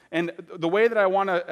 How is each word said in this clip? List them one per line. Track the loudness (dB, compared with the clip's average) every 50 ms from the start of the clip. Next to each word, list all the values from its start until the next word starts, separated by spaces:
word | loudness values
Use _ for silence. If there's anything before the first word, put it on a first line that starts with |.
| _ _
And | -6 -4 -4 -4 -8 -12 -18 -18 -10
the | -6 -4 0
way | 2 2 2 4
that | 4
I | 2 2
wanna | 2 2 2 0 0 0 -2 -2 -4